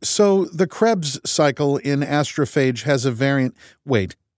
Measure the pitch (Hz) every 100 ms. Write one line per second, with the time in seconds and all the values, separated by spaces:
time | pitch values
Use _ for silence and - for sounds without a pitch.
0 | - - 208 196 185 160 180 - 226 214
1 | 151 135 - - 147 131 143 139 139 143
2 | 143 147 147 - 139 - 131 123 120 139
3 | 131 117 135 139 127 - - _ - 120
4 | 92 - _